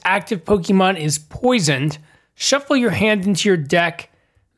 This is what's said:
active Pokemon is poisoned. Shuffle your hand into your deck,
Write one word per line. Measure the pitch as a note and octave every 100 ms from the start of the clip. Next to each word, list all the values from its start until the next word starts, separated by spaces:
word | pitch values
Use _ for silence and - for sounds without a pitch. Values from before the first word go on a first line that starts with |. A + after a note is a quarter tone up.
active | F#3 G3+ - F#3+ -
Pokemon | G#3 E3 F#3+ F#3 F#3
is | D3+ C#3+
poisoned. | - - B3 B3 E3 C3 D3+ - - _ _ _
Shuffle | - C#4+ - C#4
your | A#3
hand | D#3 G#3+ G#3 F#3+
into | F3 G#3
your | F3+
deck, | C#3 F3 E3+ E3 - _ _ _ _